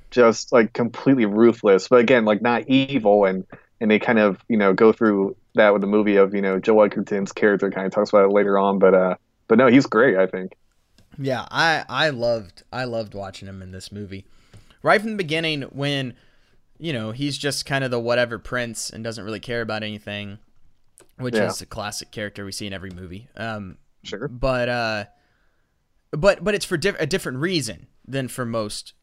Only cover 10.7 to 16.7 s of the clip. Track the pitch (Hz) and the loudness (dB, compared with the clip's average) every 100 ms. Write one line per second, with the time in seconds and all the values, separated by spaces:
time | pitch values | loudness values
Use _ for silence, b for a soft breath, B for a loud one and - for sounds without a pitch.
10.7 | _ _ _ _ - 135 120 - 131 165 | _ _ _ _ -10 -6 -6 -6 -2 0
11.7 | 147 - 127 156 123 117 117 90 - _ | 0 -4 -2 -2 -2 -2 -2 -6 -20 _
12.7 | 117 127 113 104 98 98 - 98 95 92 | -10 -6 -6 -8 -10 -14 -14 -16 -16 -16
13.7 | 92 - 101 98 98 - b b b b | -16 -16 -14 -14 -14 -18 b b b b
14.7 | b 151 202 220 214 160 160 160 147 127 | b 0 0 0 -6 -4 -2 -2 -4 -8
15.7 | 135 143 139 127 - _ _ _ _ _ | -6 -4 -4 -6 -12 _ _ _ _ _